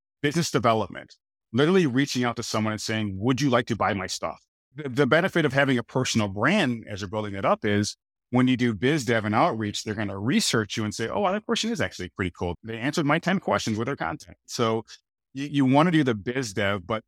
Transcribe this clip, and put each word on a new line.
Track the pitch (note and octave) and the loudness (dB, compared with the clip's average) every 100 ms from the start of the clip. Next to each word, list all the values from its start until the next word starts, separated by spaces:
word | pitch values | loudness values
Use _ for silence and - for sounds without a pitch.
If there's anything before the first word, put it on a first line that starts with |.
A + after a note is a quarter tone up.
| _ _ | _ _
business | D3 E3 - | -2 0 0
development, | C3+ A#2 A2 F#2+ - - _ _ _ _ | 2 2 2 0 -8 -16 _ _ _ _
literally | A#2 D3+ F#3+ D3+ | 2 4 4 4
reaching | B2 C#3 B2+ | 2 0 0
out | B2 A#2 | -2 -2
to | |
someone | - A2 G#2+ | -4 -2 -2
and | G#2+ | -2
saying, | - A2 G#2 F#2+ | -4 -2 -4 -2
"Would | A#2 B2+ | -2 0
you | C#3+ | 2
like | A#2+ A#2+ | 2 2
to | A2 | -2
buy | G2+ | -2
my | G2+ F#2 | -2 -4
stuff?" | - E2 - _ _ _ | -6 -8 -10 _ _ _
The, | C3+ C#3+ | -12 -4
the | A#2+ C3+ | 0 4
benefit | B2+ F#3+ F3 | 4 4 2
of | D3+ | 2
having | C3+ C#3 B2 | 2 2 2
a | |
personal | - B2+ B2 A#2 G#2 | 0 -2 0 0 -2
brand | G2+ C3 G#3 C3+ A#2 - | 0 2 2 0 -2 -8
as | G2 | -10
you're | G2+ | -6
building | G#2+ G#2 | -6 -6
it | G2 | -2
up | C3 G#3 | -2 0
is | G#2+ G#2 G#2 - _ _ _ | 2 2 0 -6 _ _ _
when | B2 B2+ | 2 4
you | A#2+ | 4
do | B2 | 0
biz | G2+ B2+ D#3+ | 2 2 2
dev | A#2 A2+ | 2 0
and | G#2 | 2
outreach, | A2+ E3 A2 G#2 - | 2 2 0 -4 -4
they're | A2 | -6
gonna | G#2 G2+ G2 | -4 -6 -4
research | A2 A3 - A#2 G#2 - | -2 0 2 0 0 -4
you | |
and | G#2+ | -4
say, | - A2+ | -4 -4
"Oh, | G3+ | 0
wow, | F#3+ | 0
that | G#3+ - | -2 -4
person | A3 A3 | -4 -2
is | G3 | -2
actually | F#2+ - F2+ | -4 -6 -10
pretty | - F2+ - | -4 -4 -4
cool. | F2+ F2 | -6 -6
They | A2 A2+ | -10 -6
answered | C3 F3 C#3+ | -4 -2 0
my | D#3 | 0
ten | F3 F#3+ | 0 -2
questions | - G2+ A#2 G#2+ | 0 -2 -2 -4
with | A2+ | -4
their | - | -4
content." | - - E2 - - | -6 -8 -14 -20 -10
So | - A2+ A2+ - - _ _ _ | -2 0 0 -4 -16 _ _ _
you, | C3+ D3 | -10 -4
you | C#3+ | 0
wanna | C3 C#3 F3+ | 4 4 4
do | D#3+ | 4
the | C3 | 2
biz | G#2+ A#2+ B2+ A#2 | 0 -4 -4 -4
dev, | G2 G2+ G2+ F2 | -2 -2 -2 -4
but | - | -6